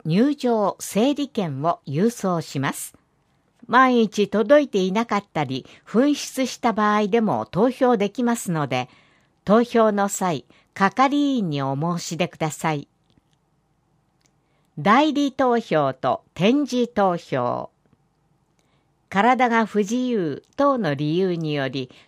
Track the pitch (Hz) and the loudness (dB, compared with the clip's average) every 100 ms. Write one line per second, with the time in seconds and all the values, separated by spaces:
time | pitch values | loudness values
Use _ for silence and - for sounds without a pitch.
0 | 156 175 277 285 247 220 196 - - 196 | -2 2 2 0 -2 0 -2 -4 -6 0
1 | 254 294 285 - 175 135 160 - - 143 | 0 0 -4 -4 -6 -2 -2 -4 -4 -2
2 | 226 - 190 170 - 143 139 - - _ | -2 0 -4 -2 -4 -4 -4 -6 -12 _
3 | _ _ _ _ _ _ - 233 262 247 | _ _ _ _ _ _ 0 4 4 4
4 | 220 - 196 202 214 294 277 196 185 208 | 2 0 0 0 4 4 4 0 0 -2
5 | 233 202 - 160 135 131 - - - 214 | -2 -4 -4 -6 -4 -6 -10 -20 -4 2
6 | 285 285 - - 254 - 240 214 208 208 | 2 0 -4 -6 -6 -2 -2 0 2 2
7 | 208 233 214 120 110 165 247 247 254 233 | 2 2 2 -2 -2 0 0 2 2 2
8 | 202 - 240 233 - 165 135 127 123 _ | 0 -2 -2 -2 -4 -4 -2 -4 -6 _
9 | _ _ _ _ - 220 240 233 220 202 | _ _ _ _ 2 2 4 2 2 2
10 | 202 - 185 143 - _ _ - 196 - | -2 -2 -4 -4 -8 _ _ -2 0 2
11 | 269 294 285 262 185 143 139 135 165 170 | 2 2 0 0 -2 -2 -2 -2 -4 -4
12 | - 160 175 - 156 - 165 151 - _ | -6 -4 -6 -4 -6 -4 -4 -4 -8 _
13 | _ _ _ _ _ _ _ _ _ _ | _ _ _ _ _ _ _ _ _ _
14 | _ _ _ _ _ _ _ - 151 233 | _ _ _ _ _ _ _ -4 2 4
15 | 311 277 285 - 254 233 - 156 139 - | 4 0 -2 0 0 0 0 0 0 -2
16 | 131 - _ - 196 277 269 247 233 214 | -2 -4 _ -2 2 2 0 -2 -2 0
17 | 196 175 - 135 123 123 - _ _ _ | 0 0 -4 -4 -2 -4 -8 _ _ _
18 | _ _ _ _ _ _ _ _ _ _ | _ _ _ _ _ _ _ _ _ _
19 | - 190 226 254 247 226 220 208 196 247 | -6 0 2 4 2 2 0 -2 -2 -2
20 | 254 226 160 131 _ - 277 262 175 139 | -2 -2 -2 -6 _ -2 0 0 -2 -2
21 | 151 170 190 170 156 147 135 135 123 - | -2 0 0 -2 -2 -4 -4 -6 -10 -14